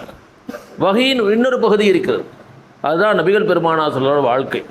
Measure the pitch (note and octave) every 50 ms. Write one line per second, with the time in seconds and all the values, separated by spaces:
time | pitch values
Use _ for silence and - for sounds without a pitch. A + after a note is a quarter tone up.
0 | - - - - - - - - - - - - - - - - D#3+ F#3+ G3 A#3+
1 | B3+ C4+ C4+ B3 G#3+ G3 A3 A3+ B3 C4 B3+ G#3 A3+ G#3 G#3+ G#3 G#3 G3 F3+ D#3+
2 | B2+ - A2 F2+ E2 - - - - - - - - - - - - C#3 D#3+ E3+
3 | G#3 G#3+ G3+ F3 D#3+ F3+ G3+ G#3+ - F3 F3 E3+ E3 E3 D#3+ D#3+ D3+ D3+ C3 C3
4 | C3+ C3+ C#3+ C#3+ C#3 A#2 A#2+ C3+ C3 - - G#2 - -